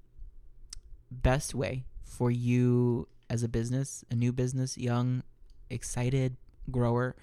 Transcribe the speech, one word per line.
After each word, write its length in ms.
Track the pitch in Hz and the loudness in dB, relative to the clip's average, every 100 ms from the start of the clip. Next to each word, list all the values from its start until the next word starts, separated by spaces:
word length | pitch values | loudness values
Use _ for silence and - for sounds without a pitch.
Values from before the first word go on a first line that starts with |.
| - - - - - - - - - - - | -20 -16 -14 -14 -18 -18 -16 -16 -16 -18 -16
best 440 | 127 127 135 - 120 | 0 2 2 0 -2
way 300 | 98 131 - - | -2 -4 -8 -12
for 280 | - - 123 | -10 0 2
you 760 | 120 120 123 123 123 123 120 - - - | 2 4 4 6 6 4 2 -4 -12 -4
as 140 | 117 | -2
a 40 | 117 | 0
business, 560 | 117 117 131 135 - - | 0 0 -2 -2 -8 -4
a 60 | 120 | 0
new 180 | 123 | 2
business, 440 | 123 127 131 127 - | 2 0 0 -2 -2
young, 460 | 120 120 123 127 - - - - - | 0 2 2 0 -4 -16 -20 -18 -8
excited 640 | 123 - 127 123 135 131 127 - - - | -8 -4 -2 0 2 0 -2 -14 -14 -4
grower, 440 | 127 120 120 127 - | 2 2 2 0 -4